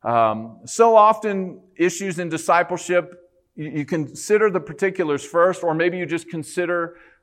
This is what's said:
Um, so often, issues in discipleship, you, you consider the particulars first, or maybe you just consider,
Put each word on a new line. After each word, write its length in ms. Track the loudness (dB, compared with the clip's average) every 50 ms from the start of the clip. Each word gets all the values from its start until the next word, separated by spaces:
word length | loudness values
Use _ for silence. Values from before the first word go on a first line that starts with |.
| _
Um, 580 | 0 2 2 2 2 0 -2 -8 -12 -16 -20 -18
so 320 | -14 2 4 4 6 8
often, 640 | 8 8 6 4 2 -2 -4 -4 -4 -6 -6 -10 -16 _ _ _
issues 420 | 0 0 0 0 -2 -6 -6 -6 -6
in 120 | -6 -6
discipleship, 1000 | -6 -8 0 2 2 2 2 0 -4 -8 -4 0 0 0 0 -2 -14 -20 _ _ _ _ _ _ _
you, 140 | -12 -12 -8
you 160 | -6 -8 -6
consider 640 | -4 -4 -4 -4 -6 -10 -14 -2 0 2 2 2 2
the 120 | 0 0
particulars 640 | -6 -6 -8 -2 -2 -2 -2 -2 -2 -2 -2 -4 -4
first, 400 | -4 2 4 4 4 2 0 -2
or 120 | -2 0
maybe 240 | 2 0 0 0 -2
you 80 | -6
just 240 | -4 -6 -6 -6 -8
consider, 680 | -10 -10 -10 -8 -6 -4 -2 -2 -2 -2 -4 -6 -10 -18 -20 -20 _ _